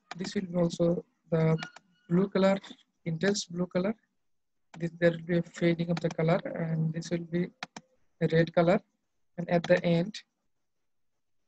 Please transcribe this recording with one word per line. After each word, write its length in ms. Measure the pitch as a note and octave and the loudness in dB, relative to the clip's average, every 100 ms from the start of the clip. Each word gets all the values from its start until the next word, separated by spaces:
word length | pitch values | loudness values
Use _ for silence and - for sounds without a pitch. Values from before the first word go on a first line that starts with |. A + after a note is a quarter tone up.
| _ E3+ | _ -12
this 180 | G3 | -8
will 80 | G3+ | -6
be 140 | F3+ F3 | -4 0
also 480 | E3+ - E3+ E3+ - _ _ | 0 2 0 0 -6 _ _
the 260 | D#3+ D#3+ D#3+ - - _ _ - | 0 2 0 -4 -16 _ _ 0
blue 200 | F3 G3 | 0 2
color, 300 | F#3+ F#3+ G3 - - _ _ | 2 2 2 -4 -20 _ _
intense 400 | E3+ D#3+ G3 G3+ | -8 -2 0 -2
blue 220 | - F3 F3+ | -6 -6 -4
color. 280 | F3+ F#3+ - _ _ _ _ _ _ _ E3 | -2 -2 -6 _ _ _ _ _ _ _ -10
This, 120 | E3 E3 | -8 0
there 120 | E3+ | 0
will 160 | E3 E3 | 0 -2
be 120 | E3+ | -2
a 40 | |
fading 480 | - - E3+ E3 E3+ | -2 0 0 2 2
of 100 | E3+ | 2
the 80 | E3 | 0
color, 320 | - D#3+ F3+ - - | 0 2 0 -2 -6
and 360 | E3 D#3+ D#3+ | -2 0 -2
this 160 | E3 - | -4 -4
will 160 | E3+ E3 | -6 -4
be 180 | F3 F#3 - - - - _ _ _ | -4 -4 -8 -18 -18 -20 _ _ _
a 40 | D#3+ | 0
red 220 | E3 E3 | 2 2
color. 260 | F3+ E3+ G#3 - _ _ _ _ - | 2 4 2 -2 _ _ _ _ -12
And 120 | E3+ | -2
at 120 | F3 | -2
the 200 | E3+ F3 | 2 2
end, 340 | E3+ E3+ G3 - - _ _ _ _ _ _ _ _ _ _ _ | 4 2 0 -8 -20 _ _ _ _ _ _ _ _ _ _ _